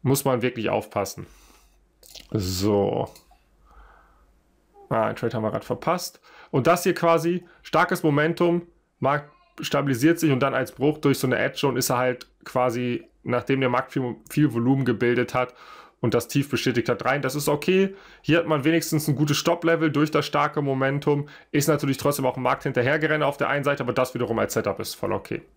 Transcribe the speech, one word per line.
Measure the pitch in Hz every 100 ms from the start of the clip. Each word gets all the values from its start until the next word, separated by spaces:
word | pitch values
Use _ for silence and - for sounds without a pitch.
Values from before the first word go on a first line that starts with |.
Muss | 131 139 139
man | 127
wirklich | 120 117 104
aufpassen. | 104 - 104 98 - - - _ - _ _ _ _ - - -
So. | 110 92 92 101 101 98 - - - _ _ _ _ _ - - - _ _ _ _ _ _ _ _ -
Ah, | 107 107
ein | 110
Trade | 117 113
haben |
wir | 107
grad | 110 -
verpasst. | - - 180 - - - - -
Und | 147 127
das | 175
hier | 185
quasi, | 175 170 165 165 180 - _
starkes | - 156 175 180
Momentum, | 160 143 156 165 175 175 170 _ _ _
Markt | 131 147 147 _ _ -
stabilisiert | - 143 143 123 147 165
sich | 160
und | 127
dann | 135
als | 123 127
Bruch | - 139 151
durch | 143 135
so | 131
eine | 123
Edge | 135 -
Zone | 143 123
ist | -
er | 123
halt | 127 123 - _ -
quasi, | 127 123 117 123 120 - _
nachdem | - 120 - 135
der | 131
Markt | 123 -
viel, | 147 123 - -
viel | - 151
Volumen | 117 120 135 127
gebildet | 104 120 120 120
hat | 127 127 - - - - _
und | 120
das | 117 -
Tief | 139 135
bestätigt | 120 131 120 123
hat, | 120
rein. | 127 143
Das | 135 143
ist | 147
okay. | 147 - 185 196 196 - -
Hier | - 165
hat | 165
man | 151
wenigstens | 135 165 156 156 151
ein | 127
gutes | 147 143
Stop-Level | - 170 165 165 160
durch | 139 151
das | 151 147
starke | 147 147 151
Momentum. | 139 131 135 143 147 143 143 - -
Ist | 147 147
natürlich | 147 139 131
trotzdem | 143 139 131
auch | 131
ein |
Markt | 127 131
hinterhergerenne | 143 127 120 156 147 151 143
auf | 139
der | 139
einen | 143
Seite, | 143 139
aber | 123
das | 123 127
wiederum | 117 117 113
als | 104
Setup | - 104 98
ist | 98
voll | - 101
okay. | 98 - 107 -